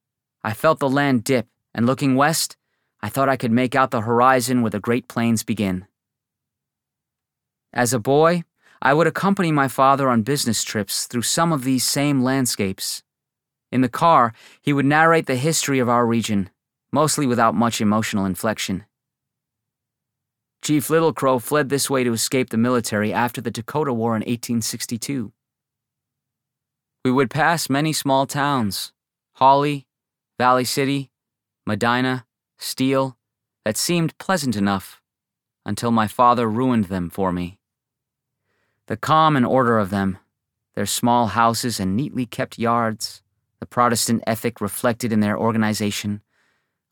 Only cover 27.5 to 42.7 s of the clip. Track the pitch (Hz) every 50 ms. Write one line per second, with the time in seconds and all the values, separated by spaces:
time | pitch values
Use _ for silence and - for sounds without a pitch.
27.5 | 170 156 - - 131 139 156 156 147 - - 143 135 135 139 - - 147 139 143
28.5 | 143 127 110 101 95 - - - - _ _ _ _ _ _ _ _ - 131 135
29.5 | 139 143 143 147 147 139 - _ _ _ _ _ _ _ _ _ _ - 120 123
30.5 | 127 127 127 120 - 143 139 135 139 139 135 - _ _ _ _ _ _ _ _
31.5 | _ _ _ 104 107 104 117 117 123 123 127 127 127 127 - _ _ _ _ _
32.5 | _ - - - - - 131 135 135 135 135 135 127 _ _ _ _ _ _ _
33.5 | _ _ - 107 107 - - - 175 175 165 151 - - - - 190 175 143 -
34.5 | 104 104 98 101 98 92 - - - - _ _ _ _ _ _ _ _ _ _
35.5 | _ _ - 101 104 - - 120 117 113 107 104 - - 123 120 120 120 120 110
36.5 | 107 117 131 131 123 113 101 90 98 90 87 82 - - 98 92 90 90 87 87
37.5 | 95 _ _ _ _ _ _ _ _ _ _ _ _ _ _ _ _ _ _ _
38.5 | _ _ _ _ _ _ _ - 110 107 - - 151 156 160 156 151 135 123 -
39.5 | 110 131 127 117 117 110 104 90 101 98 98 95 92 - _ _ _ _ _ _
40.5 | _ _ _ _ _ - 104 101 - - - 120 120 120 120 101 90 117 117 117
41.5 | 117 - - 123 107 - 98 92 95 117 147 - - 127 127 - - - 131 -
42.5 | - - 113 117